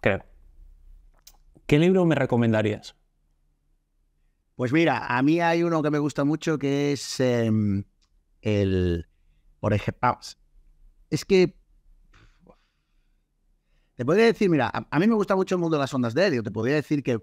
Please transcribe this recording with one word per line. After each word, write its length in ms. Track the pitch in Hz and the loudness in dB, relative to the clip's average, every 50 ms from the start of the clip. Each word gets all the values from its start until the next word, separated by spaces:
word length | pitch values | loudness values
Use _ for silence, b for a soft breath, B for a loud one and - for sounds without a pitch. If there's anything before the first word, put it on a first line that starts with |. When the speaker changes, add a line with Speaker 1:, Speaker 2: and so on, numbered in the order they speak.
Speaker 1:
Creo. 240 | - - 98 98 - _ - - - - - - - - - - - - - - - _ _ _ _ - - _ _ _ _ - - | -2 0 0 -2 -4 _ -20 -20 -20 -20 -20 -20 -20 -20 -20 -20 -20 -20 -20 -20 -20 _ _ _ _ -20 -20 _ _ _ _ -18 -2
¿Qué 120 | - 147 147 | 0 2 4
libro 240 | 165 180 190 185 180 | 4 4 4 4 2
me 100 | 165 156 | 2 2
recomendarías? 800 | - 131 127 127 117 117 113 113 107 107 107 104 98 - - - _ _ _ _ _ _ _ _ _ _ _ _ _ _ _ _ _ _ _ _ _ _ _ _ _ _ _ _ _ _ _ _ | 2 0 0 0 2 2 2 2 2 0 -2 -4 -6 -10 -16 -20 _ _ _ _ _ _ _ _ _ _ _ _ _ _ _ _ _ _ _ _ _ _ _ _ _ _ _ _ _ _ _ _
Speaker 2:
Pues 180 | - 123 120 127 | -8 -4 0 0
mira, 320 | 160 170 156 131 113 - - | 2 2 2 0 -2 -2 -4
a 120 | 120 123 131 | -2 0 2
mí 180 | 147 160 170 | 2 2 2
hay 240 | 170 170 165 170 170 | 2 0 0 0 0
uno 180 | 170 170 160 143 | 0 -2 -2 -2
que 80 | 151 | -2
me 80 | 147 147 | -2 -2
gusta 240 | 147 147 - - 143 | -2 -4 -2 -2 -2
mucho 340 | 143 156 156 - 165 160 | -2 -2 -2 -2 -4 -4
que 360 | 143 143 139 139 143 143 143 143 | -2 -2 -2 -2 -2 -2 -2 -4
es, 260 | 131 - - - - | -4 -6 -8 -4 -2
em, 640 | 131 127 123 120 117 113 110 110 107 104 98 98 98 - _ _ _ _ _ _ _ _ _ _ | 0 0 2 0 0 0 0 0 0 0 -2 -4 -6 -8 _ _ _ _ _ _ _ _ _ _
el, 680 | - 107 104 101 101 98 92 92 90 90 85 85 80 - _ _ _ _ _ _ _ _ _ _ | -4 -2 0 0 2 2 0 0 0 0 -2 -4 -6 -10 _ _ _ _ _ _ _ _ _ _
por 160 | - 104 104 | -4 -2 -2
ejemplo, 240 | 104 - - - - | -2 -2 -6 -6 -2
vamos, 380 | - 123 - - - - - _ _ _ _ - _ _ _ _ - - _ _ _ _ | -2 -2 -2 -2 -8 -18 -20 _ _ _ _ -20 _ _ _ _ -20 -20 _ _ _ _
es 140 | - - - | -6 -6 -2
que 320 | - 196 185 180 175 - _ _ _ _ _ _ _ _ _ _ _ _ _ - _ _ _ _ - - _ _ _ _ _ _ _ _ _ _ _ _ _ _ _ _ _ _ _ _ _ _ _ _ _ _ _ _ | 2 2 4 4 2 -2 _ _ _ _ _ _ _ _ _ _ _ _ _ -20 _ _ _ _ -20 -20 _ _ _ _ _ _ _ _ _ _ _ _ _ _ _ _ _ _ _ _ _ _ _ _ _ _ _ _
te 80 | - 120 | -6 -2
podría 220 | 123 165 208 226 | 0 2 4 4
decir, 220 | 233 202 - 214 190 | 2 2 2 2 2
mira, 220 | 165 143 120 110 - | 2 2 0 -2 -4
a, 140 | - 110 - | -6 -6 -2
a 100 | - 143 | 0 2
mí 80 | 180 220 | 4 4
me 60 | 233 | 2
gusta 200 | 214 196 - 202 | 2 0 0 0
mucho 220 | 190 190 - 185 | 0 0 0 -2
el 40 | 180 | -2
mundo 160 | 170 165 160 | 0 0 0
de 40 | 147 | -2
las 120 | 139 127 - | -2 -2 -2
ondas 220 | 131 123 117 110 | -2 -2 -2 0
de 120 | 143 185 | 0 0
helio, 180 | 208 151 120 107 | 0 0 -2 -4
te 80 | 107 101 | -4 -6
podría 240 | 113 110 123 147 | -4 -2 -2 -2
decir 260 | 156 139 - 156 147 135 | -2 -2 -2 -4 -4 -2
que, 180 | - 123 110 | -2 -4 -4